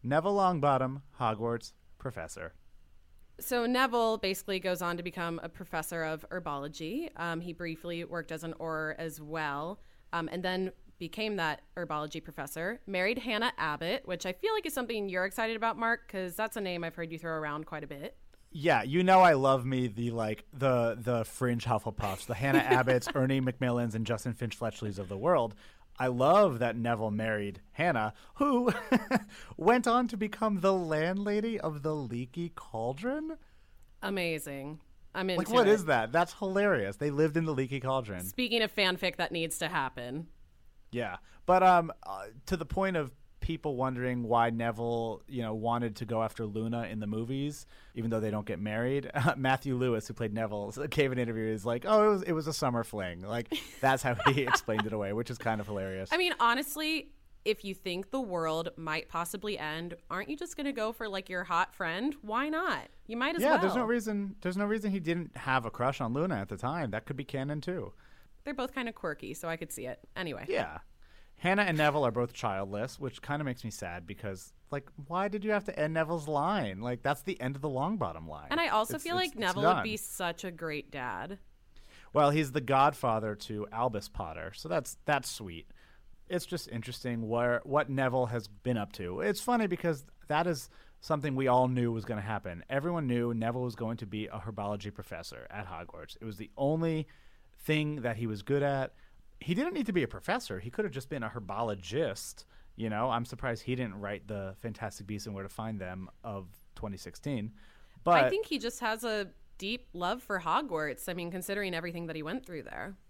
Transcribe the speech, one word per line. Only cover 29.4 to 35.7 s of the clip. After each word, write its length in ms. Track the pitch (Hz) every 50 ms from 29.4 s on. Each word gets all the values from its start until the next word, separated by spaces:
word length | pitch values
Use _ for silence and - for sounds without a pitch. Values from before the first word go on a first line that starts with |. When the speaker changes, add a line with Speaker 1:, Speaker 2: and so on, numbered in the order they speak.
| - - - -
Speaker 1:
went 300 | 160 185 233 254 - 247
on 200 | 233 247 254 226
to 80 | 226 202
become 440 | 214 208 214 - 226 220 202 190
the 120 | 165 196 196
landlady 840 | 190 175 160 156 151 156 170 185 196 202 208 208 214 214 233 226 208
of 220 | - 160 151 147 139
the 120 | 156 156
Leaky 540 | 151 139 117 117 120 127 127 - 165 170 170 -
Cauldron. 840 | - - - - 113 113 120 135 139 190 247 269 302 311 320 320 311 - - - - - - - - - - - -
Speaker 2:
Amazing. 800 | - 196 202 196 180 170 160 156 - 156 139 139 135 143 156 156 - - - - - - -
I'm 140 | - 185 185
into 100 | 185 175
Speaker 1:
Like, 100 | 185 -
what 180 | 226 247 233
Speaker 2:
it. 40 | 196